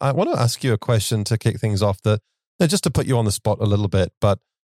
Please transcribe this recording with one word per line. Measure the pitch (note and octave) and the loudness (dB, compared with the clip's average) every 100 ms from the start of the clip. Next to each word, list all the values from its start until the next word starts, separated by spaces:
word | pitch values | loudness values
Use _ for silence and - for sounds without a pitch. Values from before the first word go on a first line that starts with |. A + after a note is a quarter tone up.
I | C#3 | -2
wanna | C3+ A#3 D4 | 0 0 0
ask | A#2 - | 0 0
you | C3 | -2
a | G#2+ | -2
question | - A2+ - A2 | 0 0 0 -2
to | G2+ A2 | -2 -2
kick | A2+ - | -2 -2
things | A2 G2+ | -2 0
off | G#2 F#2+ | 0 0
that, | G#2+ G#2+ _ _ _ - | 0 0 _ _ _ -2
you | E3 | 0
know, | |
just | G3 | 0
to | - | 0
put | D3+ B2+ | -2 0
you | A#2+ | 0
on | G#2+ | 0
the | |
spot | - G#2+ G2+ | -2 -2 0
a | G2+ | 0
little | G2+ G2+ | 0 0
bit, | F#2+ F2 - | 0 0 0
but, | G#2 F#2+ _ _ _ | 0 0 _ _ _